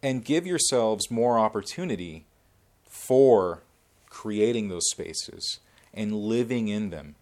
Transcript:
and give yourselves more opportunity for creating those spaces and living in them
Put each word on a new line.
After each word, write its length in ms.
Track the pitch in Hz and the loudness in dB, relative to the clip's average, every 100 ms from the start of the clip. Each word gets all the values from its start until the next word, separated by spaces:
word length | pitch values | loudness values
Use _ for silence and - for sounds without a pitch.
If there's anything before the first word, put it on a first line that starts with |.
and 220 | 139 131 | -2 -4
give 220 | 113 156 180 | 0 -2 0
yourselves 640 | 170 - 131 113 107 - | -2 0 2 2 0 -2
more 280 | 117 120 117 | 0 2 4
opportunity 880 | 107 107 95 - 180 101 87 80 - _ _ _ _ _ | 2 0 -8 -8 -6 -6 -8 -12 -20 _ _ _ _ _
for 800 | _ - - 131 135 113 90 85 _ _ _ _ _ | _ -18 2 6 8 8 4 -4 _ _ _ _ _
creating 600 | - 110 104 107 117 104 | -14 -6 2 2 2 -4
those 200 | 87 - | -4 -4
spaces 720 | - 85 - - - - - _ _ _ | -4 -10 -10 -12 -10 -10 -10 _ _ _
and 180 | - 107 | -6 -4
living 560 | 107 104 113 120 123 110 | -2 -2 0 0 -2 -2
in 220 | 107 104 | -4 -6
them 240 | 80 73 76 | -8 -14 -20